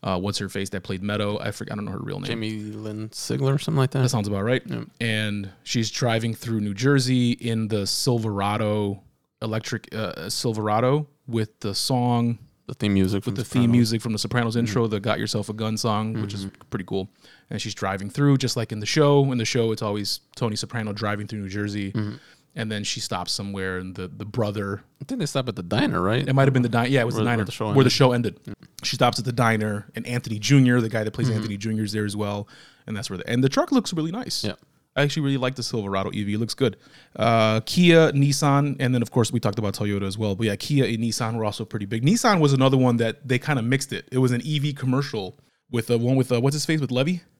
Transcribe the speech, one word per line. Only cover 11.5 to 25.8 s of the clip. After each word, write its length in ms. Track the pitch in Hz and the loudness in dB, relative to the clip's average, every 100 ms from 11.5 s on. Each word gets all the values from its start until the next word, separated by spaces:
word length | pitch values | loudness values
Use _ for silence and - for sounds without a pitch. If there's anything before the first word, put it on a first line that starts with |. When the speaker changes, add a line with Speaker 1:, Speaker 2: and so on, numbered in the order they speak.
| _ | _
Speaker 1:
the 140 | 107 | -6
song 640 | 98 - 131 120 120 120 117 - _ - | -4 -2 0 2 2 0 -2 -10 _ -16
Speaker 2:
The 80 | |
theme 200 | - 104 | -4 2
music 220 | 98 95 101 | 4 4 0
Speaker 1:
with 60 | |
Speaker 2:
from 100 | - | -2
Speaker 1:
the 100 | 98 | -6
Speaker 2:
Sopranos. 180 | 117 131 | -2 2
Speaker 1:
theme 60 | 120 | 4
music 300 | 120 113 113 | 6 4 2
from 100 | 117 | -2
the 60 | 107 | -4
Sopranos 340 | 104 117 117 | -2 0 0
Speaker 2:
Mm-hmm. 60 | 117 | 0
Speaker 1:
intro, 260 | 113 123 113 | 0 2 2
the 140 | 107 | 0
Got 180 | 98 104 | 0 -2
Yourself 300 | 107 113 104 | 0 -2 -4
a 20 | |
Gun 240 | 107 110 110 | -4 -4 -2
song, 380 | 117 107 107 110 | 0 0 -2 -4
which 100 | 104 | -6
is 120 | 101 98 | -6 -8
Speaker 2:
Mm-hmm. 160 | - - | -10 -10
Speaker 1:
pretty 140 | 113 92 | -8 -4
cool. 240 | 98 95 _ - - _ | -4 -4 _ -20 -20 _
And 100 | 104 | -8
she's 140 | 110 | -8
driving 340 | - 98 98 101 | -4 -4 -4 -6
through, 300 | - 143 135 | 0 4 4
just 180 | 131 - | 2 -2
like 160 | 113 | -4
in 80 | 110 | -6
the 60 | 104 | -2
show. 440 | 160 147 143 139 | 4 6 6 4
In 60 | 123 | 0
the 60 | |
show, 260 | 110 127 113 | 0 0 0
it's 100 | 110 | 0
always 380 | 110 104 101 - _ | -2 -2 -4 -6 _
Tony 220 | - 117 104 | -4 -4 -4
Soprano 360 | 107 120 107 | -6 -6 -6
driving 340 | 101 107 104 104 | -4 -4 -4 -6
through 140 | 107 | -8
New 80 | 98 | -6
Jersey. 440 | 98 104 104 98 | -4 -4 -4 -4
Speaker 2:
Mm-hmm. 220 | 107 104 104 - _ _ - | -4 -4 -8 -18 _ _ -8
Speaker 1:
And 140 | 110 | -6
then 140 | 104 | -4
she 160 | 107 - | -6 -6
stops 320 | - 95 90 | -4 -6 -4
somewhere, 460 | - 98 98 95 92 | -6 -6 -6 -4 -6
and 160 | 92 92 | -8 -10
the, 100 | 92 | -10
the 180 | 101 | -10
brother 560 | 107 120 107 104 98 101 - _ | -8 -2 -2 -2 -6 -8 -10 _
Speaker 2:
I 20 | - | -10
think 120 | 262 | -6
they 80 | 156 | -4
stop 220 | - 127 | -2 -4
at 80 | 98 | -6
the 60 | |
diner, 380 | 87 101 | -4 0